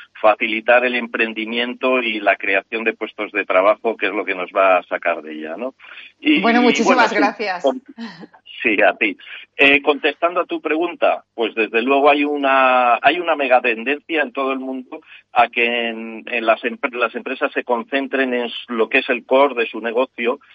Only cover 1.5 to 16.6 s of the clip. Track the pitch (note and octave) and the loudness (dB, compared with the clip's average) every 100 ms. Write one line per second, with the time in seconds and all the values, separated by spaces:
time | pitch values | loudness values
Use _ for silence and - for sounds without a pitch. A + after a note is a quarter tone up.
1.5 | A#2+ B2 B2 C3 B2+ A#2 G#2+ G2+ G2 G#2 | -4 -4 -4 -2 0 -2 -2 0 0 0
2.5 | G2 - A2+ A2+ A2 G#2+ - G2+ G2+ F#2+ | -2 -2 -4 -4 -4 -8 -8 -8 -6 0
3.5 | F#2+ G2 G#2+ A#2 A2 G#2 G#2 F#2 F#2+ F2 | 2 4 2 -2 -4 -4 -4 -4 -6 -4
4.5 | G2+ F#2+ F2+ E2+ F2+ F2 E2 D2+ D#2 D#2 | 0 2 2 0 -4 -4 -4 -6 -12 -12
5.5 | E2+ B2 - - - - _ - D3 G#3+ | -10 -10 -12 -20 -20 -20 _ 0 2 2
6.5 | A#3 B3 A3 G3+ B3 A3+ G#3+ G3+ G#3 G#3 | 4 4 4 4 4 4 2 0 -2 -6
7.5 | F3+ - B3+ - - A3+ E3+ - _ - | -2 -2 -2 -8 -14 -14 -14 -20 _ -20
8.5 | - - G2+ G2+ - A2 F2 - - - | -6 -2 4 4 2 -2 -4 -12 -20 -16
9.5 | - C#3 C#3+ C#3+ C#3+ D#3 C#3 E3+ F3+ E3 | 2 4 4 2 0 -2 0 -2 -2 -4
10.5 | E3+ D#3+ D#3 E3+ E3 G2 E2 - - A2 | -6 -2 -2 -2 0 0 0 -6 -4 -4
11.5 | - G#2+ A2+ B2 C#3 D3 D3 C#3+ D3 C#3 | -2 -2 0 0 4 4 4 0 -2 2
12.5 | C3+ C3 B2+ B2 A#2 C3 E3+ E3+ D3 C#3 | 4 4 4 4 4 2 0 0 -2 2
13.5 | B2 B2 A2+ A#2 D3 - D#3+ C#3 A#2+ C3+ | 2 2 -2 -4 -6 -4 -4 -2 -2 -4
14.5 | C3 C3 C3 B2+ D#3 - - _ B2 A#2 | -4 -6 -10 -10 -16 -18 -20 _ 2 2
15.5 | A#2+ A#2 A#2+ A#2 A2 A2+ A2 - A#2+ A2+ | 2 0 0 -4 -6 -10 -12 -8 -2 0
16.5 | A2 | 0